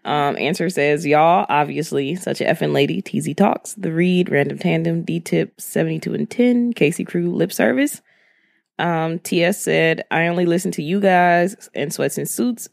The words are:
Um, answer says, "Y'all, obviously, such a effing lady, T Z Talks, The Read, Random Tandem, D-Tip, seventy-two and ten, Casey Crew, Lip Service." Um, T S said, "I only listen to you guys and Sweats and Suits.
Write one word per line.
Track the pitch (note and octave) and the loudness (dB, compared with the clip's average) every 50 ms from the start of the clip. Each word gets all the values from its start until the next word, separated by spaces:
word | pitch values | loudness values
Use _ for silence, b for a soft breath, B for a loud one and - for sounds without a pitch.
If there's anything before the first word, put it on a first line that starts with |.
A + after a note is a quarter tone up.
| - | -6
Um, | - D3 D3 C#3+ C#3+ - | -4 -2 0 0 0 -2
answer | - A2+ C#3+ - - E3+ D#3+ | -2 -2 -2 -2 -2 -4 -2
says, | - D3 C#3+ D3 D3 D3 E3+ | 0 0 2 2 2 2 2
"Y'all, | C#3+ D3 D3+ D#3+ E3 F3 G3 - - | 4 4 6 6 6 6 4 4 2
obviously, | C#3+ D3 D3+ D3 C#3 D3 D#3 - D#3 C#3 C#3 C3+ F3 | 2 2 0 0 -2 -4 -4 -4 -2 -2 -2 -2 -4
such | F3+ - - - - | -4 -4 -4 -4 -2
a | - | 0
effing | - D#3+ - D#3+ D3+ C#3+ | 0 0 0 0 0 2
lady, | C#3 C#3+ D3 D#3+ G3 | 2 2 2 0 -4
T | - - - D3 | -6 -4 -4 -4
Z | D3+ D3+ D3+ | -4 -2 0
Talks, | - G3 - - - - - - | 2 2 2 2 0 -4 -10 -12
The | G#3 F#3 E3 | -8 -6 -4
Read, | D#3+ E3 F3 F3+ F3+ F3+ F3+ - | 0 0 2 2 2 2 2 2
Random | - C#3+ C#3+ C#3 C#3 - | 2 0 0 0 -2 -4
Tandem, | - F3 E3 E3 E3 E3+ E3 E3+ | -2 0 0 0 0 0 -2 -2
D-Tip, | E3 - E3 E3+ E3 - F3+ D#3+ - - _ - | -2 -4 -6 -6 -4 -2 -2 -2 -2 -2 _ -14
seventy-two | - - - - E3 D#3+ D#3+ D#3+ - - - | -12 -6 -2 -2 -2 -2 -2 -4 -6 -6 -4
and | D3 D3 - | -4 -6 -4
ten, | - - A#3+ B3 A#3+ A#3+ A#3+ A#3+ A3+ | 0 2 2 4 4 2 2 0 0
Casey | - D#3 D3+ E3+ - - | 2 0 0 0 -2 -6
Crew, | - - F3 F3 F3 F3 | -4 -2 -2 -2 0 0
Lip | - E3+ G3 | 0 -2 -2
Service." | - - - A3 - C4 C#4+ D4 - - _ _ _ _ _ _ _ _ _ _ _ _ _ _ _ - | 0 0 0 2 2 2 0 -2 -4 -8 _ _ _ _ _ _ _ _ _ _ _ _ _ _ _ -4
Um, | D#3+ F3 E3+ D#3+ D#3+ E3 E3 F3+ | -4 -2 -2 -2 -2 -2 -4 -6
T | - - G3 E3+ | -6 -2 0 0
S | E3+ F3 G3+ - | 2 0 0 -2
said, | - - D#3 D#3+ E3 D#3+ D#3+ - - - | -2 0 2 4 4 4 2 0 -2 -2
"I | - E3 E3 E3+ | -2 0 0 0
only | E3+ F3+ F3+ | 0 0 2
listen | E3+ E3+ F#3 - F3+ | 2 2 0 0 -2
to | - - | -6 -6
you | D3 D3+ F#3 G3+ | -4 -2 -2 2
guys | G3+ F#3+ F3+ F3 F3+ F3 E3+ F3 F3 F#3+ - - - - - | 2 4 4 6 6 6 4 4 2 0 -2 -8 -16 -12 -8
and | - C#3+ D#3 | -6 -6 -6
Sweats | - - C#3+ C#3+ - - | -4 -2 -4 -4 -4 -4
and | C#3+ - | -6 -6
Suits. | - - A#3+ B3 A#3 - - - | -4 -2 -2 -2 -4 -6 -10 -16